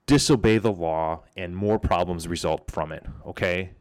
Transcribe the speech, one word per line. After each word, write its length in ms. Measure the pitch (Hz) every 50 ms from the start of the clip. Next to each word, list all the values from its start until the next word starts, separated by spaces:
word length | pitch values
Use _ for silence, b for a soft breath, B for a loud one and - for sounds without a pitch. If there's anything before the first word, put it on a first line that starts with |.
| _
disobey 520 | - 143 143 - - 151 117 117 113 110 110
the 140 | 101 113 101
law 500 | 85 85 82 80 80 80 80 82 80 - _ -
and 200 | 95 92 87 87
more 220 | 95 101 104 110 107
problems 500 | - - 95 87 90 87 90 82 80 82
result 420 | 87 80 - 80 78 78 - -
from 220 | - - 78 78 78
it, 120 | - - - - - -
okay? 440 | - 90 - 104 92 87 90 95 90 - _